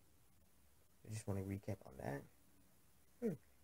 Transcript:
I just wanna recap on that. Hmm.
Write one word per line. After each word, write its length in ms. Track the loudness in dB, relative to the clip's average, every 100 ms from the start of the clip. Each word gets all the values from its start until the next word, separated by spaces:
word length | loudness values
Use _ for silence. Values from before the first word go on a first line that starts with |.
| -20 -20 -20 -20 -20 -20 -20 -20 -20 -16 -6
I 80 |
just 140 | -4 2
wanna 140 | 2
recap 360 | 2 0 0 -4 -6
on 80 | -2
that. 240 | 0 0 -4 -14 -20 -20 -20 -20 -20 -20 -20 0
Hmm. 120 | 2 2 -4 -20